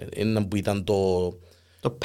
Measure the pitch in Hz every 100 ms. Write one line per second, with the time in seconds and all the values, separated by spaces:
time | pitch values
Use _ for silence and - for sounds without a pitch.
0 | - - 107 110 98 104 104 101 92 98
1 | 95 90 90 87 - - _ _ 131 -